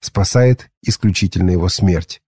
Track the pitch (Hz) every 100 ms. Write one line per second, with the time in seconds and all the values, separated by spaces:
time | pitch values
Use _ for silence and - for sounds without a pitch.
0 | - - 95 123 127 123 - _ - 104
1 | 107 90 98 - 92 90 87 - 98 85
2 | 82 -